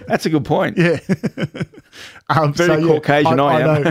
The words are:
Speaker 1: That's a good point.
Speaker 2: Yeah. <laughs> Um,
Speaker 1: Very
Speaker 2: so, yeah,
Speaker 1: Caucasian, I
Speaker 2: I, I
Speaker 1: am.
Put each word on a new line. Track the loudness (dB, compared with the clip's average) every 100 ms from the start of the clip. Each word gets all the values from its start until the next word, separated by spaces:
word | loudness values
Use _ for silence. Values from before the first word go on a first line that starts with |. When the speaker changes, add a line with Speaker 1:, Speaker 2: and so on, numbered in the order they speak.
| -6
Speaker 1:
That's | -4 0
a |
good | -2 0
point. | -2 -2 0
Speaker 2:
Yeah. | 0 0
<laughs> | -2 -4 -4 -6 -8 -8 -12 -14 -20 -20 -20 -14 -4
Um, | 0 0
Speaker 1:
Very | 0 0
Speaker 2:
so, | 2 2
yeah, |
Speaker 1:
Caucasian, | 2 2 2 2 2
I |
Speaker 2:
I, | 2 2
I |
Speaker 1:
am. | 2 2 0